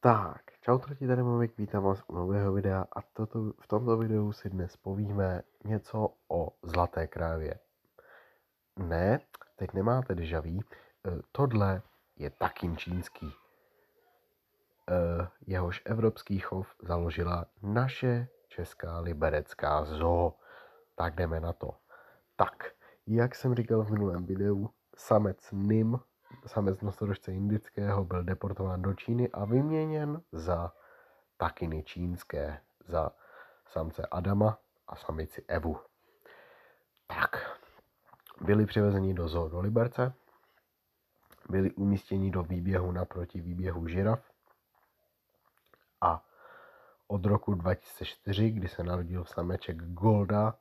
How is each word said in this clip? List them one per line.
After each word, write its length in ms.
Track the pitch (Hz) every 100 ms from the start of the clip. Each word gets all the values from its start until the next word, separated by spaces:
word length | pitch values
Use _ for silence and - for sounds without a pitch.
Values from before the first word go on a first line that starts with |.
| 123
Tak, 560 | 110 92 71 - -
čau 160 | - 127
trati, 300 | 131 139 131
tady 160 | 127
Momik, 340 | 123 120 117 110
vítám 260 | 104 104
vás 200 | 98 98 -
u 80 | 90
nového 380 | 90 101 101
videa 320 | 95 98 95 92 -
a 60 |
toto, 520 | - - 110 113 107 -
v 80 | -
tomto 300 | 107 123 113
videu 340 | 113 107 104
si 180 | 104 104
dnes 280 | 92 90 -
povíme 640 | - 98 104 101 95 90 - _
něco 500 | 104 107 - 110 107 - _
o 260 | 85 80 _
zlaté 440 | 82 85 87 - 80
krávě. 520 | - 82 80 78 - _ _ _ _ - - _ _ _ _ _ -
Ne, 420 | 90 82 92 131 - - - _
teď 180 | 92
nemáte 400 | 98 101 127 127
déjà 280 | 90 82 80
vu, 200 | 78 87
eh, 500 | 110 - - _ 95 85 -
tohle 500 | - 139 113 98 95 - _ _ _
je 140 | 71
takin 480 | - 90 - 90 82
čínský. 560 | - 90 85 - 76 71 _ _ _ _ _ _ _ _ _ _ _ _ _ _ -
Eh, 380 | 90 85 85 90 _ -
jehož 340 | 92 87 92 -
evropský 540 | 113 113 - - 98
chov 360 | - 95 95 -
založila 640 | 87 85 85 82 85 87 85 _
naše 680 | 101 110 131 131 127 120 123 _ _
česká 520 | - 87 - 87 85
liberecká 840 | 85 78 80 76 - - 73 76 76
zoo. 480 | 73 82 85 87 - - - - - _ -
Tak 200 | 85 80
jdeme 240 | 87 82
na 140 | 85
to. 220 | 87 - - _ - - _ _ _
Tak, 360 | 98 - - - - _ -
jak 280 | 113 117 -
jsem 200 | 131 120
říkal 280 | 110 113
v 80 | 107
minulém 340 | 107 101 87 90
videu, 440 | 95 101 101 107 _ _ -
samec 540 | - 110 104 92 -
Nim, 480 | 101 101 110 113 123 - _ _ - -
samec 360 | - 101 95
nosorožce 520 | 104 92 104 98 -
indického, 680 | 92 101 107 - - 101 101
byl 200 | 90 90
deportován 580 | 87 92 98 95 95 92
do 120 | 92
Číny 360 | 98 - 120 123
a 160 | - 101
vyměněn 760 | 123 147 156 156 156 147 151 -
za 420 | 80 82 87 85 - - - - _ _ _
takiny 460 | 82 - 85 80
čínské, 760 | 76 - 87 87 - 73 73 76 _ _ -
za 240 | 82 78 - - - - _ _
samce 400 | - 80 - -
Adama 460 | - 90 101 107 104 _ _ -
a 80 | -
samici 480 | - 80 78 - -
Evu. 300 | 82 80 76 - _ _ _ - - - - - _ _ _ _
Tak, 520 | - - - - - - - _ _ _ - _ -
byli 240 | 87 104 107
přivezeni 480 | - 101 98 95
do 140 | 92 85
zoo 220 | 85 80
do 100 | 87
Liberce, 540 | 98 113 120 - 127 131 _ _ _ _ _ _ _ _ _ _ _ - -
byli 220 | 95 95
umístěni 600 | - 101 98 - 98 95
do 120 | 90
výběhu 480 | 85 92 87 92 90
naproti 500 | 90 90 92 87 92
výběhu 460 | 85 87 90 85 82
žiraf 440 | 85 98 120 - _ _ _ _ _ _ _ _ _ _ _ _ _ _ _ _ _
a 240 | 90 85 _ _ - - - - - _ _
od 180 | 101 95
roku 280 | 101 -
dva 220 | 98 85 90
tisíce 300 | - - -
čtyři, 460 | - - 98 110
kdy 160 | 110 92
se 160 | -
narodil 420 | 87 90 85 90 87
sameček 520 | - 90 90 - 80
Golda 800 | 82 85 107 107 98 104 107 107